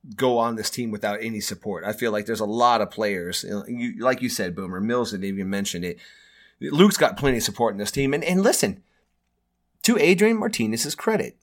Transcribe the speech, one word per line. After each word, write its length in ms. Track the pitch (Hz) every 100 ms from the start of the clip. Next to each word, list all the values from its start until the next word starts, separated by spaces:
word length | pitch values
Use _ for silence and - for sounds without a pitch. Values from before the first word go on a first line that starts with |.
| 139 101
go 220 | 127 120
on 180 | 117 113
this 140 | 104
team 200 | - 120
without 280 | 104 104 104
any 200 | 113 110
support. 440 | - 98 110 90
I 80 | 92
feel 180 | 107 117
like 140 | 104
there's 160 | 104 113
a 60 | 104
lot 340 | 113 120 117
of 100 | 101
players, 540 | - 107 98 87 90
you 60 | 92
know, 140 | 104 -
you, 280 | 120 120 -
like 200 | 120 127
you 80 | 123
said, 260 | - 104 85
Boomer, 240 | 95 92
Mills 300 | 104 120 117
didn't 140 | 104 98
even 240 | 98 95
mention 340 | 98 101 87
it. 140 | 90 87 - - _ _ _ _
Luke's 380 | - 147 202 -
got 220 | 151 98
plenty 180 | 139 120
of 60 |
support 320 | 110 - 117
in 40 | 101
this 120 | 104
team. 240 | - 135
And, 100 | 147
and 180 | 160 180
listen, 400 | 202 370 - - _ _ _ _ _ _ _ _ _ _
to 160 | - 226
Adrian 400 | 156 185 214 226
Martinez's 560 | 226 - 110 113 143
credit 420 | - - 214 62 -